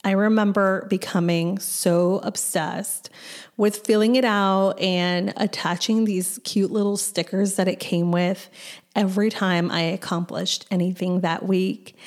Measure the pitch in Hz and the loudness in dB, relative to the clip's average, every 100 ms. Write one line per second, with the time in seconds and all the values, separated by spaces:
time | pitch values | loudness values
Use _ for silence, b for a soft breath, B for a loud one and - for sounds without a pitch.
0 | 196 196 214 220 208 202 190 190 202 185 | -2 2 4 4 2 2 2 0 -2 -4
1 | - 185 170 170 170 196 - - 180 170 | 0 0 2 2 0 -2 -4 -2 2 4
2 | 180 196 208 - - 175 156 175 202 - | 2 0 -4 -4 -4 -2 -4 -6 -8 -10
3 | - B B B B - 208 208 - 214 | -12 B B B B 0 0 0 2 4
4 | 220 254 247 208 196 190 196 - 185 180 | 4 4 4 4 4 4 2 0 0 0
5 | 180 180 104 - 202 - - 175 - 220 | 0 0 -2 -2 -4 -2 -4 -2 0 0
6 | 214 185 180 - - 202 196 214 202 202 | 0 0 -4 -6 -4 -2 0 0 0 -2
7 | - - 165 190 196 190 185 180 - 175 | -4 -4 -2 0 0 2 0 -2 -2 0
8 | 175 175 180 190 - B B B B 233 | 2 2 0 -2 -8 B B B B -2
9 | 196 190 214 - 190 175 175 170 165 - | 0 2 0 0 0 2 2 0 -2 -4
10 | - 170 175 - 185 - - 185 180 180 | -4 -4 -2 -4 -4 -4 -2 0 0 -2
11 | 180 180 175 165 185 190 185 - - B | -2 0 0 -2 0 0 0 -4 -10 B